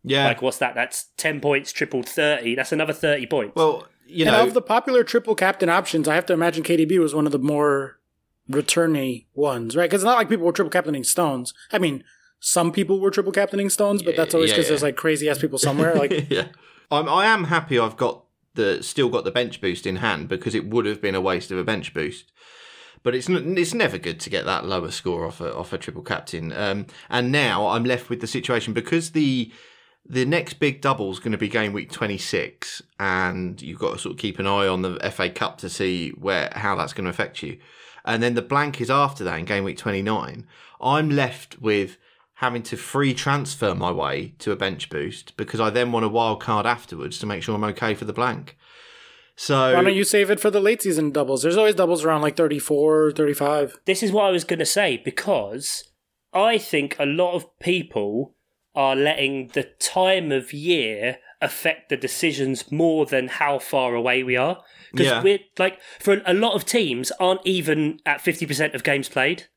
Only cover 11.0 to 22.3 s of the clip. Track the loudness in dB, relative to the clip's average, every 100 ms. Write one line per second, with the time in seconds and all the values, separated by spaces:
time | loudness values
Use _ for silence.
11 | 0 2 2 0 -6 -14 -4 0 0 -2
12 | -12 _ _ _ 0 2 2 0 0 2
13 | 2 0 0 0 0 0 -2 0 2 2
14 | 0 0 2 4 4 4 2 0 0 0
15 | 0 0 0 0 -2 0 0 2 2 4
16 | 2 0 0 -2 -2 -10 -20 -20 _ -2
17 | 2 2 4 2 2 -2 2 2 2 0
18 | -2 -2 _ _ _ 0 0 0 -2 0
19 | 2 2 -2 -2 -4 -2 -4 -2 -4 -2
20 | -2 -2 -4 -4 -2 -2 0 0 0 -2
21 | -2 0 0 -2 -4 -4 -2 -4 -4 -6
22 | -6 -8 _